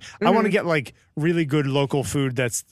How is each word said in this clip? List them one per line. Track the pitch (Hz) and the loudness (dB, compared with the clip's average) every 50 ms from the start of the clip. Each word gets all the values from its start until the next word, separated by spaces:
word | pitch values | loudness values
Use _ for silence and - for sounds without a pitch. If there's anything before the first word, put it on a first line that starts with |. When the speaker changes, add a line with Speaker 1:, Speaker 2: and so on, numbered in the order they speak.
| - - - - | -12 -18 -8 0
Speaker 1:
I | 208 226 | 2 2
wanna | 233 226 220 208 | 4 4 2 2
Speaker 2:
Mm-hmm. | |
Speaker 1:
get, | 180 208 - | 0 0 0
like, | 170 160 151 113 - - _ _ _ - | 0 -2 -2 -2 -6 -16 _ _ _ -6
really | 156 143 170 170 170 160 | -2 0 0 2 0 0
good | 131 147 151 139 | 2 0 0 0
local | 139 131 143 139 - - 139 117 | 2 0 0 0 0 0 -2 -2
food | 101 - 147 139 135 120 | -2 -2 -2 -2 -2 -2
that's, | 131 127 117 - - - - | -2 -2 -2 -4 -6 -10 -10